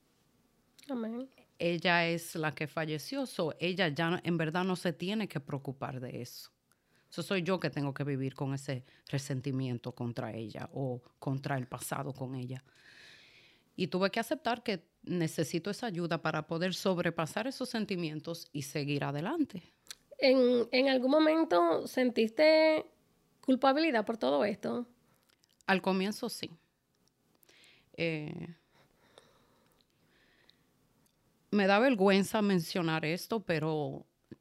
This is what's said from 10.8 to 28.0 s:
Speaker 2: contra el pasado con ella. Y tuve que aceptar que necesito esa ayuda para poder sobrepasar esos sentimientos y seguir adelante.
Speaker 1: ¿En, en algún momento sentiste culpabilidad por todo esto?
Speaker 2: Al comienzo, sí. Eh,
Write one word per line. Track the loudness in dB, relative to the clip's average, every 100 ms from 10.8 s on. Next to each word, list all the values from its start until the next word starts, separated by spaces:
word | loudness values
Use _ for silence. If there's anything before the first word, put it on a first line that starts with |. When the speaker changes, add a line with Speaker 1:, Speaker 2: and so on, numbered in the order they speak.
| -6 -6 -12 _
Speaker 2:
contra | -4 -4 -2 -4
el | -4
pasado | -8 -6 -6 -6
con | -8 -8 -8
ella. | -8 -10 -14 _ -20 -20 -20 -20 -20 -20 -20 _ _ -6
Y | -2
tuve | 0 0
que | 0
aceptar | -4 -4 -2 -4
que | -2 -6 -6 _
necesito | -6 -2 0 0 -2 -2 -4
esa | -6 -6
ayuda | -4 -4 -2
para | -2 -4 -4
poder | -2 -2
sobrepasar | 0 0 2 0 -2 -2 -4 -4
esos | -4 -4
sentimientos | -4 -2 -2 -4 -6 -8 -10 -8
y | -8
seguir | -6 -4 -2 -2
adelante. | -2 -2 -2 -2 -2 -4 -14 _ -20 -20 _ 2
Speaker 1:
¿En, | 6 6 6 4 2
en | 2 4
algún | 4 4
momento | 6 6 4 4 4 4 2 0
sentiste | 0 2 2 2 6 6 8 6 4 0 _ _ _ _ _
culpabilidad | 0 4 4 4 4 2 0
por | -2
todo | 0 2
esto? | 2 0 -4 -6 -8 _ _ _ _ _ _ _ 0
Speaker 2:
Al | 2
comienzo, | 2 0 0 -4 -8
sí. | -8 -12 -14 _ _ _ _ _ _ _ _ _ _ -20 _ _
Eh, | -4